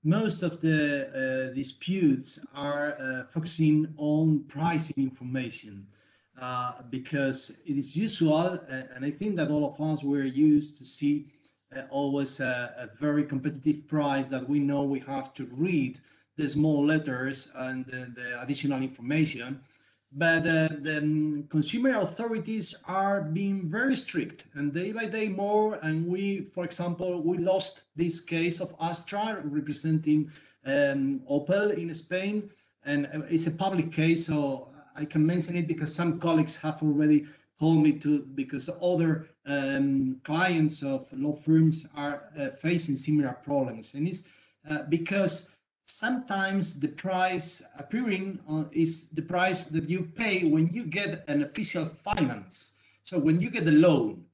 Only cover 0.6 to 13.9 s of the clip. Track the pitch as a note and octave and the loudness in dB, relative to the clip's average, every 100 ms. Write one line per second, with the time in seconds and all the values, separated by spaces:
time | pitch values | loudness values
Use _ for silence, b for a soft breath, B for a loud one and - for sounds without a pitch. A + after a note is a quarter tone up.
0.6 | D#3+ D#3 D3 C#3+ C3+ C3+ C3 C3 C3 B2+ | 2 2 2 0 -4 -4 -2 -2 -4 -6
1.6 | C#3 - - F#3+ D#3+ B2+ - - - C#3 | -8 -8 -4 2 4 2 -2 -18 -16 -8
2.6 | C#3+ C#3+ D3 D3 C3 C3 B2+ E3 D#3+ - | -4 -2 -2 -4 -6 -6 -6 -6 -6 2
3.6 | D#3 D3+ D#3 - D3+ D3+ D#3+ D3+ - C#3 | 4 4 2 -2 0 2 4 2 0 -4
4.6 | E3+ D#3+ D#3+ - C3+ C3 B2 C3 A#2+ - | 0 0 -2 -2 -2 -4 -6 -4 -4 -10
5.6 | A2 G2 G2 b b b b B2+ B2+ B2+ | -16 -18 -18 b b b b -12 -6 -4
6.6 | B2 B2 B2 C3 - C#3+ C3+ C3 - - | -4 -6 -10 -10 -4 0 0 -2 -10 -18
7.6 | - C#3 C3+ D#3+ A3 - E3 D3+ F3+ F3+ | -4 -4 -2 -2 -2 2 4 4 2 -2
8.6 | - C3 C3 B2+ C#3 D3+ G#3+ F3+ D3+ D3+ | -8 -12 -10 -6 -6 -2 -2 0 2 2
9.6 | C#3+ D3 D#3 D3+ C#3 C#3+ C3+ B2+ D3+ D3 | 0 0 -2 0 0 0 0 4 6 6
10.6 | - - C3 - C#3+ D3 - b b b | 4 -14 -20 -2 0 0 -2 b b b
11.6 | _ C3+ C3 C#3 C#3+ C#3 C3+ - C3 B2 | _ -16 -8 -2 0 0 -2 -2 -2 -2
12.6 | A#2+ - D#3+ - D3 D3 D3 C3+ D3 - | -4 -10 -14 -4 0 2 2 -2 -4 -2
13.6 | D3+ D3 - | 0 0 0